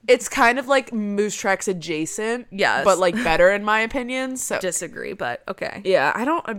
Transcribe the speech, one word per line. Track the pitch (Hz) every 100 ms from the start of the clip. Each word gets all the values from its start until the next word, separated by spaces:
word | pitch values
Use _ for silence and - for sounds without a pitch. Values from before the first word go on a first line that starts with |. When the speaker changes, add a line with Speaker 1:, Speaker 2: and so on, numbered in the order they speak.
| -
Speaker 1:
It's | 247 -
kind | - 233 247
of | 247
like | 269 262
Moose | 226 208 202 208 -
Tracks | 208 190 -
adjacent, | 180 156 156 160 - 214 247 240
Speaker 2:
Yes. | 196 147 110 165
Speaker 1:
but, | 175
like, | 185 214
better | 170 160 180
in | 202
my | 214 220
opinion. | 226 277 240 254 262 262
So | - 202
Speaker 2:
Disagree, | 185 165 170 - -
but | - 123 120 -
okay. | 196 - -
Speaker 1:
Yeah, | 196 180 139 -
I | 254
don't, | 330 -